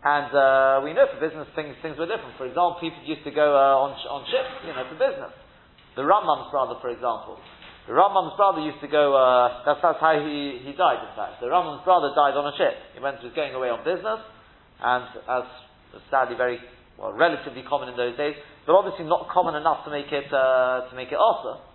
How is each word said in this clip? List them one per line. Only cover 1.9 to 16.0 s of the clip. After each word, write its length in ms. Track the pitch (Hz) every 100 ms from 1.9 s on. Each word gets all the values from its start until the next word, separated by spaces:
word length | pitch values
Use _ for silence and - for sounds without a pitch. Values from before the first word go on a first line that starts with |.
were 160 | 139 170
different. 240 | 214 127
For 160 | - 131
example, 320 | 170 175 175
people 160 | 165 160 139
used 160 | 151
to 80 | -
go, 240 | 139 147
uh, 320 | 143 139 135 139
on 80 | 135
sh-, 80 | -
on 160 | 143 131
ships, 400 | 254 262 - -
you 80 |
know, 80 | 135 127
for 80 | 160
business. 320 | 262 - 131 - - - _ _ _
The 80 | -
Rambam's 480 | 139 202 180 147 -
brother, 240 | 143 123 120
for 80 | 127
example. 480 | 117 120 110 - 92 - - - - -
The 80 |
Rambam's 400 | 123 196 196 165
brother 240 | - 202 165
used 240 | 151 -
to 80 | 143
go, 240 | 151 147
uh, 480 | 135 127 127 123 -
that's, 160 | - 143
that's 240 | 175 156
how 160 | 160 156
he, 400 | 147 147 143 127 131
he 80 |
died, 320 | 143 175 117 -
in 80 |
fact. 240 | - 101 -
The 80 | 120
Rambam's 400 | 165 170 139 -
brother 240 | 180 147
died 200 | 143 143
on 160 | 135 143
a 40 | 143
ship. 160 | 160 - -
He 40 | -
went, 240 | 135 135
was 80 | 120 135
going 160 | 143
away 160 | 131 127
on 160 | 113 151
business, 320 | 180 214 220 - - - _ _ _
and 240 | 120 123 120 113 -
as 160 | 127 120 - - _ _
was 80 | -